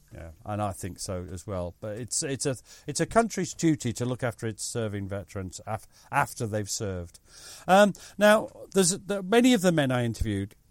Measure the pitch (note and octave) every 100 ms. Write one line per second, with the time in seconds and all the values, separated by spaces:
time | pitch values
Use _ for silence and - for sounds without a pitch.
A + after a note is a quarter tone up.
0 | _ - E2 D#2+ - G#2 G#2 F#2 G2+ -
1 | - F#2 F2 F2+ - F#2+ F2 - A2 G#2+
2 | A#2+ - D3 C3+ C#3+ B2+ - - - D3
3 | E3 A3 A#3 - F3+ - E3 D3+ A#2+ G#2+
4 | B2 B2+ B2 - A#2 G#2 - A#2+ A2 G2+
5 | G2 G2 F#2+ G2+ F#2 - - A2 - _
6 | - C3 C#3+ - A#2 G#2+ G#2 - G#2 F2+
7 | F2 - _ - - - - F#3 G#3 -
8 | - - G#3 G#3+ - - - F#3+ F3+ F#3+
9 | E3+ G3+ F#3 A#3 B3 B3 F3+ E3 C3+ B2+
10 | A#2+ A2 A2+ G2+ G2 _ -